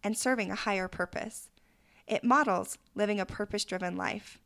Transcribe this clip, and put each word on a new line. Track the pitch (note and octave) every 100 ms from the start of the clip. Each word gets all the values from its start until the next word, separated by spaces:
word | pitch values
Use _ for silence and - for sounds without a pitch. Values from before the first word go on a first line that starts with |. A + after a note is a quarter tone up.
and | G3+ A3
serving | B3+ B3+ F#3+
a | G3
higher | - G3 F#3
purpose. | - F3+ - - - - _ _ _ _ _ -
It | A3
models | A#3+ C4+ C#4+ F#3 - - _
living | - G#3 G#3
a | F#3+
purpose-driven | - G#3 G#3 - F#3 F3+ F3+
life. | F#3 G#3 - -